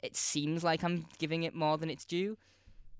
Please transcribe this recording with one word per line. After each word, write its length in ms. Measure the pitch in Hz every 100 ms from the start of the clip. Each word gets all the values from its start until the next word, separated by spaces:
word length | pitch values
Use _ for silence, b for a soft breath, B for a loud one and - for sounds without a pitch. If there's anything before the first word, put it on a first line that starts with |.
it 140 | - -
seems 480 | - 147 147 165
like 200 | 170 165
I'm 220 | 175 175 165 -
giving 240 | 156 165
it 100 | 165 165
more 220 | 151 156
than 120 | 165
it's 140 | 135 -
due. 320 | 175 202 220 b b b b b